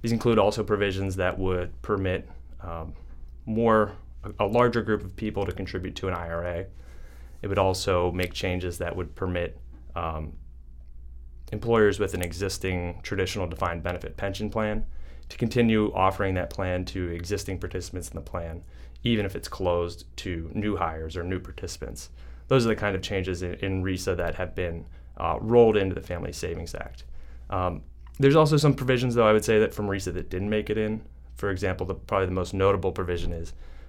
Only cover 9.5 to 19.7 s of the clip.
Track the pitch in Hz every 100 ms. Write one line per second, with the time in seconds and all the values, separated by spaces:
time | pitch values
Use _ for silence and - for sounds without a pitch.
9.5 | - - - - - 82 78 78 - -
10.5 | - - - - - - - - - -
11.5 | 107 113 113 104 95 95 95 87 82 98
12.5 | - 95 90 87 87 - 98 92 104 87
13.5 | 85 87 85 85 87 82 - 101 95 107
14.5 | 110 107 107 - - - - - - 117
15.5 | 120 117 110 107 95 95 98 98 92 87
16.5 | - 92 90 90 95 90 85 87 101 -
17.5 | 92 95 92 87 92 85 85 - 90 82
18.5 | 80 - - - - 120 110 101 - -
19.5 | - 92